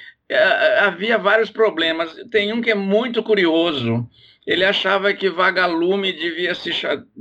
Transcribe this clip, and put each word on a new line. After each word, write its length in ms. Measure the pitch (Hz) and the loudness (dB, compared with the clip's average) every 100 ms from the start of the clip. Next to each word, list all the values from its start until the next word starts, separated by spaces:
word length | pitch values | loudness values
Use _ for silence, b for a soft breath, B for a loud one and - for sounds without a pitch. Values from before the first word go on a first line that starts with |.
| B B - | B B -4
É, 520 | 127 190 - 151 - | 2 2 4 4 4
havia 380 | 196 175 214 226 | 2 0 0 0
vários 320 | 185 220 214 | 2 2 0
problemas. 640 | 214 220 160 165 160 165 160 - | 2 0 2 -2 -2 -4 -8 -4
Tem 220 | 220 202 | -2 0
um 100 | 233 | -2
que 100 | 240 | 0
é 40 | 208 | 0
muito 480 | 196 202 254 233 | 2 0 0 -2
curioso. 840 | 220 208 170 165 170 143 117 117 117 b b b - | 0 2 2 2 0 0 -2 -2 -4 b b b -4
Ele 200 | 165 190 | 0 0
achava 480 | 190 190 196 196 | 0 0 0 0
que 160 | 196 190 | -2 -2
vagalume 840 | 170 185 180 180 165 170 196 190 | 0 0 2 0 0 0 0 -2
devia 420 | 160 170 165 175 | -4 -6 -4 -4
se 200 | 180 175 | -4 -6
cha-, 300 | 151 170 147 - - | -6 -4 -6 -8 -12